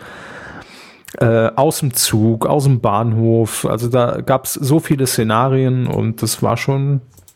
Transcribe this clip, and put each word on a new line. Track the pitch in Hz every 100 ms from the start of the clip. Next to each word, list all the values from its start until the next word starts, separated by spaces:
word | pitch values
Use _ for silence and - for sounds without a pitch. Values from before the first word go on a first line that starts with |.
| - - - - - - - - - - - -
Äh, | 120 113 113 -
aus | 147 156
dem | 147
Zug, | - - 113 110 117
aus | 131 147
dem | 139 127
Bahnhof. | 113 101 117 110 113 113 110 -
Also | - 110 120
da | 123 120 -
gab's | 123 131 -
so | - 139 156
viele | - 147 131
Szenarien | - 110 110 135 135 131 127 123
und | 101 110 113
das | 113 -
war | 110 117
schon | - 135 139 139 - - -